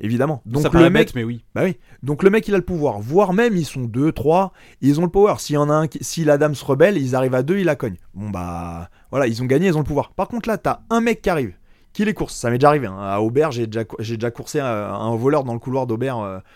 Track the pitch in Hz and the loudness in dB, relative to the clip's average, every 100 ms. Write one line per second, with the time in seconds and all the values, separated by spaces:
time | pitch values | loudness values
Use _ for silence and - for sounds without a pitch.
0 | 107 120 143 143 - 131 156 170 165 190 | -2 0 -2 -4 -6 -2 4 6 6 6
1 | - 127 113 120 - - 180 175 _ - | 2 -2 -6 -8 -8 -2 -2 -2 _ -10
2 | 127 147 190 220 - 196 180 175 143 104 | -6 0 2 2 2 -2 -2 -2 -2 -2
3 | 110 170 196 185 240 185 151 139 123 113 | 0 2 2 2 2 0 -2 -4 -6 -2
4 | 151 - 143 170 190 - - - 131 147 | -2 0 2 2 0 -6 -20 -2 2 2
5 | 175 196 202 143 - 147 147 151 156 - | 2 4 4 2 -2 0 2 2 0 -4
6 | - - 151 147 151 139 - 135 175 190 | -8 -2 2 4 2 0 0 4 4 4
7 | 131 131 131 127 135 202 175 147 127 87 | 0 0 0 0 0 0 0 -2 -4 -8
8 | - 95 104 95 87 87 87 85 85 _ | -14 -12 -8 -8 -8 -8 -10 -10 -14 _
9 | _ 131 127 113 127 175 190 156 135 143 | _ -2 -2 -2 2 2 4 2 0 -2
10 | 123 - 196 240 226 214 147 123 - 226 | -4 -4 -6 -4 -4 -2 -2 -4 -2 0
11 | 233 226 - 165 113 - - _ _ - | 0 0 0 0 -2 -8 -20 _ _ -2
12 | 208 - 160 - 120 120 143 151 110 95 | -2 -2 -6 -4 -2 4 4 4 0 -6
13 | 98 101 110 123 156 120 113 110 110 - | -4 -2 0 0 0 -2 -4 -6 -8 -8
14 | 110 113 120 120 123 151 135 107 101 101 | -8 -4 -4 -6 -6 -4 -2 -4 -4 -6
15 | 110 117 127 151 131 117 - 131 127 113 | -4 -2 2 0 0 -6 -4 -4 -2 -2
16 | 131 120 101 95 - | -4 -4 -8 -10 -14